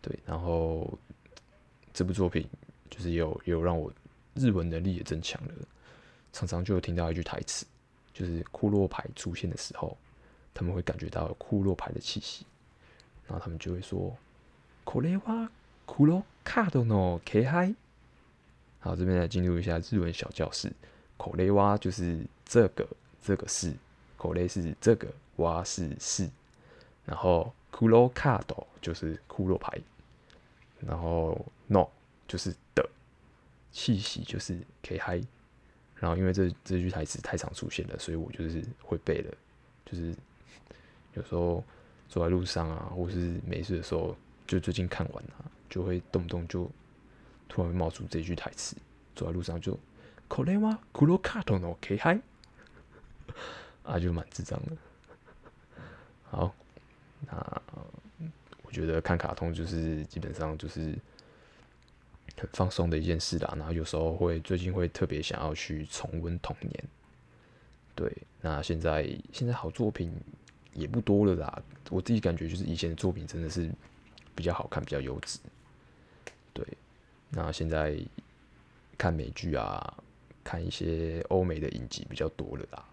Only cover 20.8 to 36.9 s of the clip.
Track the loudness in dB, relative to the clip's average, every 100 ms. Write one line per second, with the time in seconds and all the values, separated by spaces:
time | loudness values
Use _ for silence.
20.8 | -18 -20 -20 -10 -6 2 4 6 6 6
21.8 | 2 0 -2 -2 -4 -12 4 6 6 4
22.8 | -6 -6 -16 -14 0 0 0 -2 -2 -4
23.8 | -10 -20 -20 -6 -2 0 0 0 -4 2
24.8 | 4 4 2 -12 -16 0 2 2 -2 -4
25.8 | -4 -4 -4 -2 -2 -4 -20 -20 -20 -20
26.8 | -20 -16 -8 0 4 4 4 -6 -18 2
27.8 | 8 10 8 6 2 2 0 -8 -8 -10
28.8 | -6 -4 -4 -4 -8 -2 2 2 0 -8
29.8 | -12 -20 -20 -20 -20 -20 -20 -20 -20 -10
30.8 | -4 -2 0 2 2 0 -6 -14 4 6
31.8 | 6 0 _ _ -8 -6 -4 -6 _ 2
32.8 | 2 -2 -20 _ -20 _ -20 -20 -18 -6
33.8 | 2 2 2 -6 -6 -6 -6 -8 -8 -16
34.8 | -8 -6 -2 -2 -4 -12 -20 _ -20 -20
35.8 | _ -4 0 4 4 6 4 2 -2 0
36.8 | 2